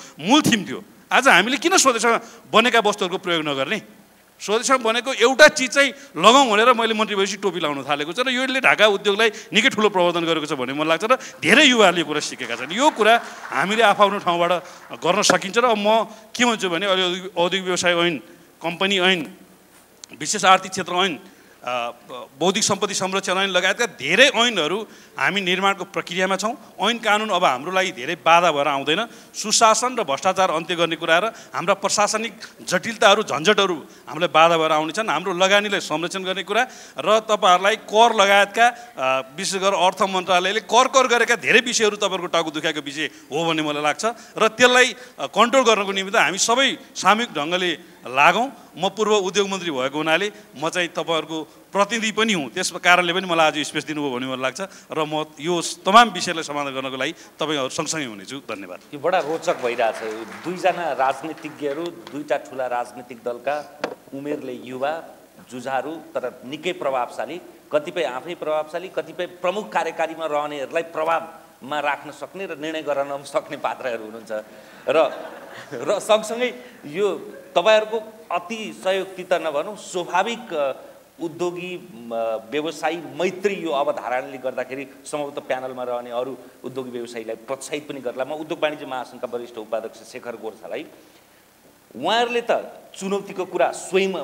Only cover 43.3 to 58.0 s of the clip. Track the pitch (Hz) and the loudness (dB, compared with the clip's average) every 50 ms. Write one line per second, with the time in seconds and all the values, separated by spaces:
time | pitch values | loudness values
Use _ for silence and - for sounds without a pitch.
43.3 | 127 156 170 165 160 156 156 151 147 147 151 151 143 - 214 226 233 - - - | -4 -2 0 0 0 0 0 -2 -2 0 0 -2 -2 0 -2 -4 -4 -6 -14 -8
44.3 | - - 214 214 220 - 247 247 247 254 254 247 202 - - - - - 139 131 | -2 0 0 2 4 6 6 6 8 6 4 4 0 -8 -18 -18 -10 -8 -6 0
45.3 | - 190 226 240 269 269 247 226 214 196 202 190 196 190 190 196 208 214 156 147 | 4 4 4 6 6 4 6 6 4 4 2 -2 -2 -4 -4 0 2 2 2 2
46.3 | 180 190 - - 233 262 269 247 165 - - - - - - 185 208 220 240 233 | 2 0 2 2 4 4 4 2 0 -4 -10 -16 -8 0 4 4 4 4 2 -4
47.3 | 160 151 143 165 180 185 185 175 151 - - - - - - 120 127 135 143 170 | -4 -4 -4 -2 -2 0 0 -2 -2 -4 -8 -20 -20 -18 -14 -6 0 4 6 6
48.3 | 175 208 247 277 - - - - - 147 175 196 190 214 214 208 214 208 185 196 | 6 4 0 -2 -6 -14 -20 -16 -8 -4 -4 -2 0 0 0 2 2 2 2 0
49.3 | 170 202 202 196 196 185 175 170 143 127 127 135 135 151 156 160 160 175 202 208 | 0 0 0 0 -2 -4 -4 -4 -2 -2 -2 -2 -2 -2 0 2 2 2 0 -2
50.3 | 202 - - - - 123 151 165 160 180 175 160 - 180 156 156 165 156 151 151 | -8 -12 -20 -18 -12 -6 -6 -4 -2 -2 -4 -4 -4 -6 -4 -2 -2 -4 -4 -4
51.3 | 165 160 147 - - - - _ - 196 202 196 233 226 214 220 190 214 220 226 | -8 -10 -10 -12 -16 -20 -14 _ 0 0 0 0 0 -2 -2 -2 0 0 0 0
52.3 | 202 170 139 117 98 180 180 - 165 175 - 175 180 180 180 170 170 185 185 185 | 0 -2 -2 -4 -4 -4 -6 -4 -4 0 4 6 6 6 4 2 0 -2 -2 0
53.3 | 165 165 160 156 143 151 139 - - 151 127 143 151 151 147 139 123 123 131 131 | 2 4 4 4 2 0 -6 -4 -6 -6 -6 -6 -6 -4 -4 -4 -4 -4 -4 -6
54.3 | 131 127 131 131 120 - 190 190 - - - - 131 151 156 151 156 151 156 151 | -6 -4 -4 -6 -4 -6 -10 -12 -12 -20 -14 -8 -4 -4 -4 -2 -2 -6 -6 -6
55.3 | - - 143 170 175 170 156 - - - - 190 196 233 240 220 175 180 - 175 | -10 -8 -4 -2 -2 -2 -2 -6 -8 -4 0 6 6 6 6 6 2 -6 -4 -4
56.3 | 165 165 147 143 147 143 143 139 131 135 131 135 131 131 131 156 165 - - - | -4 -4 -6 -6 -6 -6 -6 -6 -6 -6 -8 -6 -6 -6 -6 -6 -6 -10 -18 -16
57.3 | _ - 160 147 156 139 131 131 - - 160 143 160 160 | _ -6 -4 -4 -2 -2 -4 -4 -4 -6 -6 -6 -6 -6